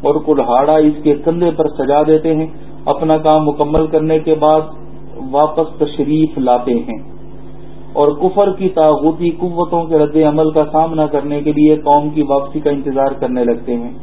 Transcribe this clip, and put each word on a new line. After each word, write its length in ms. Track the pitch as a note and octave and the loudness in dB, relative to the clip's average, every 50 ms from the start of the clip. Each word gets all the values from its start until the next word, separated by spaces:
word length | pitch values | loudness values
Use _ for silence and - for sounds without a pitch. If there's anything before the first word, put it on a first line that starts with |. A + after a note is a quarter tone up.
| - | 2
اور 120 | C#3+ D3 D#3 D3+ | 2 0 0 2
کلہاڑا 460 | D3+ D3+ C#3 B2 A#2 A#2+ B2+ C#3 D3 D#3 | 2 2 2 2 2 2 2 4 4 4
اس 300 | D#3 D#3 D3+ D3+ D3 - | 4 4 4 2 2 0
کے 120 | D3+ C#3+ D3 - | 0 0 2 0
کندھے 260 | D#3+ E3 E3+ F3 E3+ | -2 0 2 0 0
پر 180 | D#3 D#3 D#3 D3 | 2 0 -2 -2
سجا 340 | D3 - C#3 B2+ C#3+ D3 D#3 | 0 -2 0 2 2 2 4
دیتے 280 | D3+ D#3 D#3 D#3 D#3+ D#3+ | 4 4 2 4 0 0
ہیں۔ 120 | D#3 D#3+ D#3 - - - - - - - | 0 -2 -4 -8 -12 -14 -14 -14 -10 -2
اپنا 320 | - C#3+ C#3 D#3+ D#3+ D#3 | -2 -2 0 2 2 2
کام 300 | D#3 D#3 D#3 D#3 D#3 D#3 | 2 4 4 4 4 4
مکمل 400 | D3+ C#3+ C#3+ D3+ D3 D3+ D#3+ D#3+ | 0 0 -2 -2 0 2 0 0
کرنے 320 | D#3 D3+ D#3 D#3 D#3 D#3+ D#3 | 2 0 0 0 2 0 0
کے 160 | D#3 E3 D#3 | 2 0 0
بعد 260 | D3+ D3+ D3+ D#3 D#3 D#3 D#3 - - - - - - - - - - B2+ C3 | 2 4 4 4 2 0 -2 -10 -12 -12 -14 -14 -14 -14 -14 -12 -12 -10 -4
واپس 480 | C3 C#3+ D3+ D#3 - E3 D#3+ D3+ - - | 0 2 2 2 2 -2 -4 -4 -2 -4
تشریف 600 | D3+ D3 - - C#3+ C#3+ D3+ D#3 D#3 D3+ - - | -4 -4 -2 -4 -2 0 2 2 0 0 0 -2
لاتے 340 | C3 B2+ B2 B2 B2 C3+ B2 | 0 2 2 2 2 0 -2
ہیں 260 | A#2 - - A2+ G#2 - - - - - - - - - - - - - - - - - - - | -2 -2 -4 -10 -10 -10 -14 -14 -14 -14 -14 -14 -14 -14 -14 -14 -14 -14 -14 -14 -14 -14 -8 -2
اور 160 | - D3 D3 | 2 2 2
کفر 440 | D3 - F#3 F#3 - G3 G3+ G3 F#3 | 2 0 -2 0 2 2 2 2 2
کی 160 | - F#3+ F3+ | -2 -2 -2
طاغوتی 640 | - E3 D#3 D#3 D3+ C#3 C#3+ D#3+ D#3 D#3 F3 E3+ | 0 2 4 4 4 4 2 0 -2 0 -2 -4
قوتوں 540 | D#3 - F3 F3+ F3 E3+ F3 D#3 E3 E3+ E3 | -2 -2 -6 -6 -2 -4 -4 -2 -2 -4 -2
کے 140 | D#3+ E3 D#3 | 0 2 2
رد 180 | D3+ D3 D3 | 2 2 2
عمل 340 | D#3 D#3 D3+ D3 D#3 D#3+ D#3 | 2 2 2 2 2 0 2
کا 140 | D3+ D#3 D3+ D3 - | 2 0 0 2 2
سامنا 340 | D#3 D#3+ E3 D#3+ D#3 D3+ | 0 0 0 0 -2 -2
کرنے 340 | D3 D3 C#3+ C#3 D3 D3 D3 | 0 0 -4 -4 -2 -6 -4
کے 120 | D3 D3+ D3+ | -2 -2 0
لیے 240 | D3 D3+ D#3 D3+ | 4 4 4 4
قوم 340 | D3+ D3+ C#3+ D3 D3 D3 D3+ | 2 4 2 2 4 2 0
کی 120 | D3 D#3 D3 | -2 -2 0
واپسی 380 | C3+ C#3 C#3 C#3 C#3 - D3+ | 0 0 -2 -2 -4 -8 -4
کا 100 | D3 D3+ | -2 -2
انتظار 420 | C#3+ C#3 C3+ C#3+ C3 C3+ C3+ C#3 C3+ - | -2 -2 -4 -4 -2 0 0 -2 -2 -4
کرنے 240 | - B2 B2 B2+ B2 | -4 -4 -2 -2 0
لگتے 320 | A#2 A#2 A2+ - - A#2+ | 0 -2 -2 -4 -6 -6
ہیں۔ 140 | A#2+ A#2 A#2+ C#3 D3+ | -6 -6 -8 -12 -14